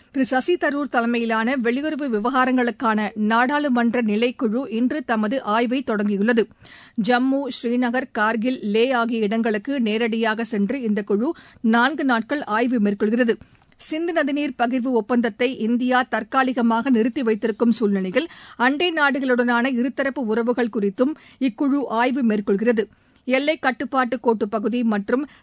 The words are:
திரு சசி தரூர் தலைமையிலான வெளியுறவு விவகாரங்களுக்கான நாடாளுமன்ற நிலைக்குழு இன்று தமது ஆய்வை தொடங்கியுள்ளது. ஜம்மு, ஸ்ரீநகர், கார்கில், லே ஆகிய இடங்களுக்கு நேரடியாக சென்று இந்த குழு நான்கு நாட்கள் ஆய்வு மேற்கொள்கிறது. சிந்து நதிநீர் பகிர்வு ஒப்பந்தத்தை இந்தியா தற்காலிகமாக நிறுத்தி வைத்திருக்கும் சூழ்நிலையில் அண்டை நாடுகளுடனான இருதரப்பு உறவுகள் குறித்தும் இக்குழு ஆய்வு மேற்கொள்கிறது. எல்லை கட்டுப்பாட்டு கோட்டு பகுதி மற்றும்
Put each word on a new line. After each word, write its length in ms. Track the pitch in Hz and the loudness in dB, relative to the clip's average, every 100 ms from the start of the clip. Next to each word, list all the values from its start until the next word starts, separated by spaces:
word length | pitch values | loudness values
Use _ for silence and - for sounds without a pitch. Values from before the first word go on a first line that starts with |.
| _ | _
திரு 140 | 277 262 | -4 0
சசி 320 | 262 - 349 | 0 0 0
தரூர் 320 | 311 285 285 | 0 -2 -2
தலைமையிலான 680 | 254 233 240 233 220 226 269 | -2 0 0 0 0 0 0
வெளியுறவு 520 | 233 247 302 294 285 | 0 0 -2 -4 -2
விவகாரங்களுக்கான 1040 | 214 233 254 254 254 240 233 233 214 208 - | -2 0 2 2 2 0 -2 -2 0 -2 -2
நாடாளுமன்ற 840 | 214 226 247 294 294 240 233 247 | 0 2 2 0 0 2 2 0
நிலைக்குழு 680 | 220 208 247 - 214 226 269 | 0 0 0 -2 -2 -2 -2
இன்று 340 | 220 247 302 254 | 0 0 -2 -2
தமது 380 | 226 214 269 | -2 0 -2
ஆய்வை 400 | - 214 240 262 254 | -2 0 0 -2 -2
தொடங்கியுள்ளது. 560 | 214 208 196 214 233 196 _ - - - - | -2 0 0 2 2 0 _ -20 -20 -10 -4
ஜம்மு, 440 | 208 247 262 269 269 | 0 2 2 0 -2
ஸ்ரீநகர், 640 | - 233 247 247 254 262 | -4 -2 0 0 -2 -4
கார்கில், 480 | - 214 226 247 262 | 0 0 0 -2 -2
லே 300 | 214 214 254 | 0 2 2
ஆகிய 280 | 247 226 226 | 2 0 0
இடங்களுக்கு 600 | 202 226 233 214 240 285 | 0 0 0 -2 -2 -2
நேரடியாக 640 | 226 220 233 226 226 214 | 0 0 0 0 -2 -2
சென்று 380 | 226 214 196 269 | -2 -2 -2 -2
இந்த 220 | 233 208 | -2 -2
குழு 300 | 202 208 269 - - - | 0 0 0 -4 -12 -4
நான்கு 420 | 226 233 247 311 | 2 4 2 0
நாட்கள் 400 | 277 226 226 294 | 0 0 -2 -6
ஆய்வு 360 | - 214 247 247 | -2 -2 0 2
மேற்கொள்கிறது. 560 | 202 202 214 233 233 208 - _ _ - | 0 0 0 2 2 0 -6 _ _ -10
சிந்து 360 | - 311 339 | -6 -4 -2
நதிநீர் 400 | 330 294 294 294 - | 0 0 -2 -4 -2
பகிர்வு 340 | 240 262 240 | -2 -2 0
ஒப்பந்தத்தை 640 | 240 208 247 233 208 254 262 | 0 0 0 0 0 -4 -2
இந்தியா 460 | 220 240 247 254 | -2 0 2 0
தற்காலிகமாக 840 | 254 220 214 262 262 254 233 226 269 | 0 -4 -2 0 0 2 2 2 2
நிறுத்தி 340 | 233 233 294 | 2 2 0
வைத்திருக்கும் 480 | 233 214 233 214 233 | -2 0 -2 0 0
சூழ்நிலையில் 560 | 220 208 202 185 240 339 - - - | 2 2 0 0 -2 -4 -8 -14 -2
அண்டை 360 | 247 285 359 | 0 2 0
நாடுகளுடனான 800 | 320 285 269 262 247 240 240 254 | 2 0 2 0 0 2 0 0
இருதரப்பு 480 | 240 262 254 269 262 | 0 -2 -2 -4 -2
உறவுகள் 500 | 220 226 233 247 240 | -2 0 0 0 -2
குறித்தும் 400 | 208 202 196 262 311 - - | 0 -2 0 0 -2 -12 -4
இக்குழு 440 | 262 - 285 285 262 | -4 0 0 0 0
ஆய்வு 340 | 220 254 254 | 0 0 2
மேற்கொள்கிறது. 600 | 233 214 202 196 233 226 202 _ _ _ - | 2 2 0 0 2 0 -2 _ _ _ -2
எல்லை 320 | 262 285 320 | 0 0 0
கட்டுப்பாட்டு 600 | 262 247 269 269 254 254 | 0 -2 -2 -2 0 0
கோட்டு 300 | 247 214 208 | 0 0 0
பகுதி 340 | 220 208 247 | -2 -2 0
மற்றும் 440 | 226 208 202 247 - - | 0 0 0 -2 -2 -10